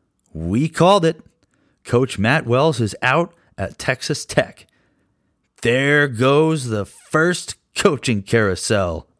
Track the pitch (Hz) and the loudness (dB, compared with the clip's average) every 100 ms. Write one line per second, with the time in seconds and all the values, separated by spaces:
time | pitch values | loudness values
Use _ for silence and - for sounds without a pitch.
0 | _ _ _ 80 82 110 160 - 170 202 | _ _ _ -10 -4 -2 -2 2 4 4
1 | 165 160 - _ _ _ _ _ - 120 | 2 -2 -10 _ _ _ _ _ -2 0
2 | 131 - 107 151 113 123 160 123 107 - | 0 0 0 0 0 2 2 0 -2 -2
3 | 127 147 170 _ _ - 95 - - 127 | 0 0 0 _ _ -10 -10 -6 -4 -4
4 | - 147 - - - - - _ _ _ | -4 -6 -2 -2 -2 -6 -20 _ _ _
5 | _ _ _ _ _ _ 113 123 139 147 | _ _ _ _ _ _ -2 0 2 2
6 | 147 113 131 143 160 160 123 107 95 - | 0 2 2 4 2 0 -2 -4 -6 -12
7 | - 156 170 170 - - _ - 202 139 | -4 0 0 0 -8 -14 _ 0 0 0
8 | - 104 98 117 101 90 - 107 90 78 | -2 -4 0 0 0 -2 -2 0 0 -4
9 | - _ | -10 _